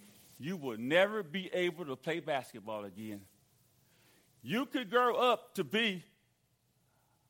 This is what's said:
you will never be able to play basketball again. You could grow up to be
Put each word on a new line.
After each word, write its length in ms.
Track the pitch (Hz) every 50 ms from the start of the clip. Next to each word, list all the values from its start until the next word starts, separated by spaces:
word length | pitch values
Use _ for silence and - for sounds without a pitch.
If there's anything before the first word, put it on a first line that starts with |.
| - - - - - - - -
you 180 | 120 165 196
will 200 | 165 139 127 110
never 440 | 107 120 131 160 180 196 202 220 214
be 320 | 190 147 160 190 185 - -
able 320 | 180 175 175 165 170 170
to 100 | 139 131
play 240 | - - 170 156 170
basketball 680 | 139 156 147 131 120 - - 110 98 110 107 104 101
again. 420 | 98 90 104 110 110 104 101 95 - _ _ _ _ _ _ _ _ _ _ _ _ _ _ _ _ _ _ _ _ _ _ 110
You 220 | 120 190 247 285
could 240 | - - 285 240 175
grow 260 | 226 247 247 240 214
up 400 | - 247 247 220 - - - -
to 80 | 196 165
be 400 | 127 196 220 233 214 185 170 - _ _ _ _ _ _ _ _ _ _ _ _ _ _ _ _ _ _ _ _ _ _ _ _